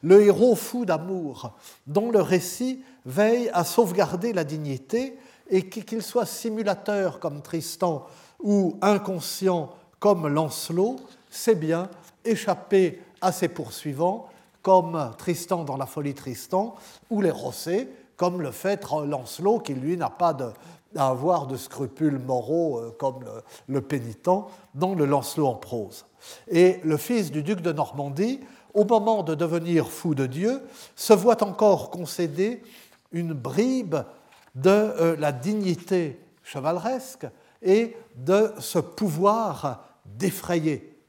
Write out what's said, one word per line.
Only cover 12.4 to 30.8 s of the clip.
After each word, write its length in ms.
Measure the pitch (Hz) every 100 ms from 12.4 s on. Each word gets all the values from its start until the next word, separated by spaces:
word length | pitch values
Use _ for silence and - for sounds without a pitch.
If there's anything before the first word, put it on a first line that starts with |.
| 208 180 - 196 180 - - _
à 100 | 185
ses 180 | - 175
poursuivants, 840 | - 117 - 151 135 170 220 - - _ _
comme 480 | - 185 170 165 131 104
Tristan 460 | - 170 - 180
dans 120 | 147 135
La 100 | 127
folie 280 | - 143
Tristan, 640 | 139 - 120 - 185 226 - - - _
ou 100 | 214
les 100 | 190
Rossets, 600 | 107 127 - 160 190 262 - _ -
comme 240 | 180 180
le 120 | 147
fait 340 | 113 190 202 202 151
Lancelot, 540 | 143 143 120 - 185 226
qui 160 | -
lui 220 | 131 139 175
n'a 140 | 135
pas 220 | - 175
de, 180 | 143 123 - - - _
à 140 | 185 135
avoir 400 | 127 156 170 131
de 80 | 131
scrupules 640 | - - 127 - 156 139
moraux, 580 | 127 127 117 160 165 120
euh, 160 | 117 113
comme 280 | 135 127
le, 180 | 117 110 - - -
le 140 | 135
pénitent 480 | - 143 117 107 - 190 208 - -
dans 200 | 135 180
le 120 | 190 143
Lancelot 420 | 143 - - 139
en 60 | 117
prose. 480 | - 120 98 - - _ - - -
Et 340 | 170 180 185
le 120 | 160 151
fils 360 | - 240 170
du 100 | 147
duc 180 | 147 202
de 100 | 170
Normandie, 680 | 151 135 139 143 139 214 269 - - _
au 100 | 208
moment 400 | 202 226 208 214
de 100 | 160
devenir 540 | 156 165 170 165 165 -
fou 260 | - 175
de 120 | 139 131
Dieu, 360 | 131 202 262 - -